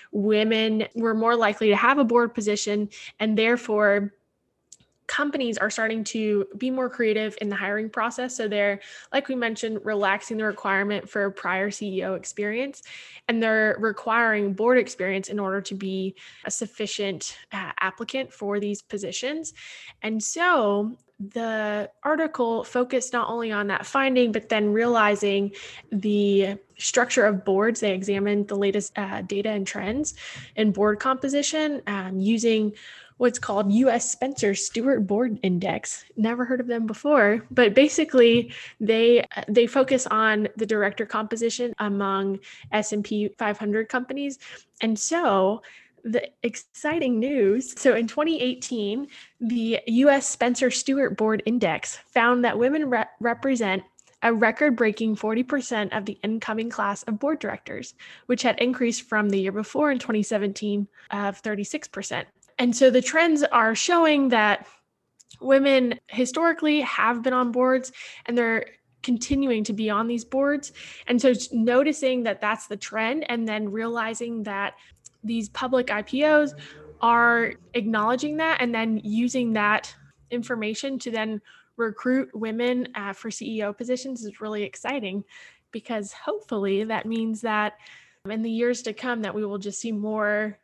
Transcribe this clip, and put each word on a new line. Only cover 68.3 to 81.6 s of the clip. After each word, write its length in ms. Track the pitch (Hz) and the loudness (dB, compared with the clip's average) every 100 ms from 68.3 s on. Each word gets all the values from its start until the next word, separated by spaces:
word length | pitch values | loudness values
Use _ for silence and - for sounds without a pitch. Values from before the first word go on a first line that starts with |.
| 240 | 0
they're 300 | 233 226 - - _ _ | 2 0 -4 -14 _ _
continuing 600 | - 233 - 277 277 226 214 | -2 -2 0 0 2 0 0
to 80 | |
be 180 | 208 220 | -2 -2
on 160 | 208 233 | 0 -2
these 180 | 240 226 | -4 -2
boards. 480 | 262 277 285 - - - - - | 0 2 0 -4 -16 -20 -18 0
And 160 | 247 | 4
so 80 | 262 | 4
s-, 220 | 247 - | 4 0
noticing 720 | 240 220 247 285 294 269 254 | 0 2 4 4 2 0 0
that 180 | 226 196 | -2 -2
that's 240 | 208 220 - | -2 -2 -4
the 120 | 208 | -10
trend 460 | - 220 220 294 302 | -8 -4 -2 -2 -4
and 180 | 240 226 | -4 -2
then 240 | 214 214 | -4 -4
realizing 680 | 208 226 233 220 226 233 233 | -4 -4 -4 -6 -6 -8 -8
that 300 | 208 196 202 - _ _ - _ | -6 -6 -6 -8 _ _ -20 _
these 240 | 220 226 208 | -6 -4 -4
public 420 | - 262 254 247 | -6 0 0 0
I 100 | 208 | -4
P 240 | 208 254 302 | -4 0 4
Os 300 | 302 294 - - - - - | 4 4 -2 -18 -20 -20 0
are 520 | 233 233 240 233 233 - _ 240 | 4 6 6 4 2 -4 _ -6
acknowledging 640 | 214 220 214 247 302 302 | -2 0 2 0 -2 -2
that 240 | 320 320 | 0 0
and 120 | 247 | 0
then 260 | 226 226 220 | -2 -2 -2
using 500 | 208 214 247 262 240 | -2 0 0 0 0
that 400 | 220 208 214 - - - _ _ | 2 2 0 -2 -16 -20 _ _
information 640 | 240 233 240 214 220 277 262 | -8 -6 -4 -4 -4 -6 -6
to 140 | 247 | -6
then 280 | 226 220 214 - - | -4 -4 -6 -10 -20